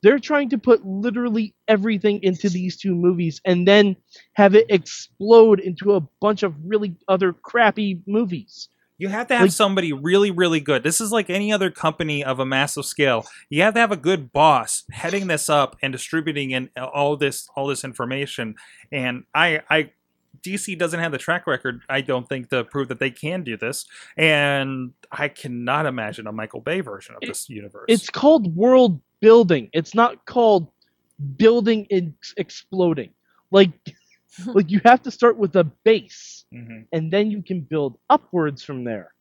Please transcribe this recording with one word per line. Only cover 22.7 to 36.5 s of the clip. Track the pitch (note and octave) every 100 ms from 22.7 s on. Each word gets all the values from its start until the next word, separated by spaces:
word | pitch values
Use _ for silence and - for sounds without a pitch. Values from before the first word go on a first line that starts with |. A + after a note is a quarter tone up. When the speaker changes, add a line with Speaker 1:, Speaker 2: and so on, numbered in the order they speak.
| C#3 C3
Speaker 2:
that | B2
they | C3+
can | A#2+ D3+ F3+
do | C#3+ A2
this. | A2+ C#3 - - - -
And | D#3+ D3+ C#3+ C#3 C3+ C3 B2+ _ _
I | - D3
cannot | - C#3 B2 A#2+ C#3+
imagine | D3 B2+ G#2+ - G#2+
a |
Michael | G#2+ G#2+ -
Bay | A#2 F3+
version | C#3+ G2 - -
of |
Speaker 1:
It, | A#3+
Speaker 2:
this | - -
universe. | A2+ G2+ - -
Speaker 1:
it's | A3+ -
called | - C#4 D#4+ F#3+
world | E3 A3+ B3+ B3 D#3+ _ _
building. | G#3+ A3+ G3+ D#3+ A2+
It's | D#3 E3
not | G#3+ A#3+ - -
called | B3+ A3+ G3+ D#3+ _ _ _ _ _ C#3+ C3+
building | A3 A#3+ G#3+ A3 G3+
and | G3 F3 D3
ex-, | - -
exploding. | F#3+ - _ F#3+ F3 D3+ G#2 _ _ _ _
Like, | G3 F#3+ - - - _
Speaker 3:
<laughs> | _ _ - F#3
Speaker 1:
like, | A3+ D#3+
you | G3
have | A#3 B3+
to | C#4
start | - A#3+ A3+
with | G3+ F#3
a |
base, | E3 - - A3 - - - - _